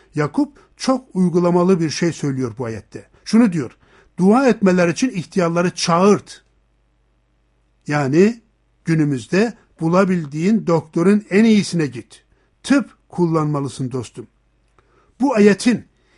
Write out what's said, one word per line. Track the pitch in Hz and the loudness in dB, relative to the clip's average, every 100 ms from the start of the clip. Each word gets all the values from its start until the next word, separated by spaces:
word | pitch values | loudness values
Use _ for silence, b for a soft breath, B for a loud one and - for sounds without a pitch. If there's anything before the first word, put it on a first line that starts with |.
| b 147 | b -6
Yakup | 151 - 294 - b b | -4 -2 -4 -6 b b
çok | - 262 - 185 | -4 -4 -4 -2
uygulamalı | 180 175 175 175 180 185 | 0 0 0 2 2 2
bir | 165 | -2
şey | - 170 | -2 -4
söylüyor | - 147 131 123 107 | -4 -6 -4 -6 -8
bu | 117 | -10
ayette. | 110 - - - b b | -10 -14 -20 -20 b b
Şunu | 214 233 | 2 2
diyor, | 165 117 - b b b - | 0 -8 -12 b b b -2
"Dua | 190 240 269 | 2 4 2
etmeler | 214 190 180 170 | 2 2 2 0
için | - 254 | 0 -4
ihtiyarları | 196 - 190 170 170 180 - | -4 -6 -2 -2 0 -2 -4
çağırt." | - 170 202 170 - - _ _ _ _ _ _ _ _ _ _ _ _ _ _ - | -2 2 4 2 -2 -20 _ _ _ _ _ _ _ _ _ _ _ _ _ _ -6
Yani | 147 131 151 208 233 _ _ _ _ - | -4 0 4 2 0 _ _ _ _ -4
günümüzde | 160 147 131 107 180 226 - b b | 0 0 -4 -4 -2 -2 -4 b b
bulabildiğin | 165 180 190 180 147 147 180 220 156 | -2 2 2 0 -4 -4 0 0 0
doktorun | 165 156 165 180 208 - | -2 -2 -2 2 2 2
en | 190 | 2
iyisine | 226 208 - 170 143 | 4 4 2 -2 -4
git. | 113 - - _ _ _ _ | -6 -16 -20 _ _ _ _
Tıp | - 277 - _ _ | -2 0 -2 _ _
kullanmalısın | - 170 160 151 147 139 - 127 | -4 -2 0 -2 -4 -6 -8 -8
dostum. | 127 110 - 110 _ _ _ _ _ _ _ _ - | -8 -10 -14 -20 _ _ _ _ _ _ _ _ -4
Bu | 277 226 | -2 4
ayetin | 202 190 247 202 - _ _ | 4 4 0 -2 -4 _ _